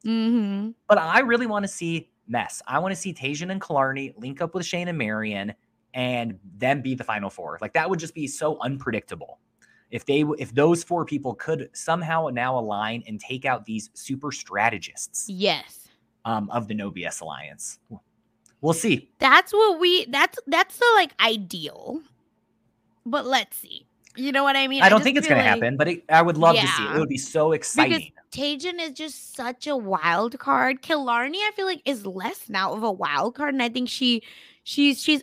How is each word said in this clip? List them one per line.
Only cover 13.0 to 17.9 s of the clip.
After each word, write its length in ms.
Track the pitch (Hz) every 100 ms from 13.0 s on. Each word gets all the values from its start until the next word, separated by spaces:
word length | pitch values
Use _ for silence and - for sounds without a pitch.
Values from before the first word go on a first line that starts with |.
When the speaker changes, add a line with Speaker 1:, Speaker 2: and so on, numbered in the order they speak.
| -
Speaker 2:
and 140 | 104
take 240 | - 127
out 200 | 139 127
these 260 | 107 110 104
super 380 | - - 135 147
strategists 960 | - - 98 113 104 - - - - -
Speaker 1:
Yes. 580 | 185 196 151 - - - _ _ _
Speaker 2:
um, 260 | 113 110 104
of 160 | 120 107
the 80 |
No 160 | 107 101
B 140 | 87
S 160 | 82 -
Alliance. 580 | 80 67 73 71 - - _